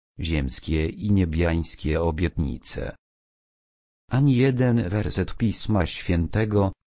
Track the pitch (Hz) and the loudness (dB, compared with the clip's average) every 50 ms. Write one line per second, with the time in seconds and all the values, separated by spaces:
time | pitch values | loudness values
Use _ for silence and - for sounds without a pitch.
0 | _ _ _ - 82 80 82 73 67 65 - - - - 80 78 78 80 - - | _ _ _ -8 -4 -2 0 0 0 -2 -4 -4 -2 -2 -2 0 0 -2 -4 -4
1 | 110 104 101 98 92 82 78 82 85 85 82 85 78 - - - - 78 76 80 | -2 0 2 2 2 2 2 0 2 2 2 0 -2 -4 -6 -6 -2 -2 0 0
2 | 85 85 78 76 87 80 - - 80 65 60 - - - - - - 53 - - | 0 0 0 0 -2 -2 -2 -2 -4 -4 -4 -6 -6 -6 -6 -4 -6 -10 -10 -14
3 | _ _ _ _ _ _ _ _ _ _ _ _ _ _ _ _ _ _ _ _ | _ _ _ _ _ _ _ _ _ _ _ _ _ _ _ _ _ _ _ _
4 | _ - 120 131 143 143 131 120 131 135 131 123 127 123 117 117 95 90 101 107 | _ -2 0 4 4 4 6 6 4 4 4 2 2 2 2 2 0 0 -2 -2
5 | 92 - - 98 90 - - - 120 107 90 - - - 110 98 85 - - - | -2 -2 -2 -2 -2 -4 -2 -2 -2 -2 0 -2 -2 0 0 0 0 0 -4 -8
6 | - - 90 85 82 78 - 104 110 107 107 104 98 95 - _ _ | -2 -2 0 0 0 0 0 -2 -2 2 2 2 2 2 -2 _ _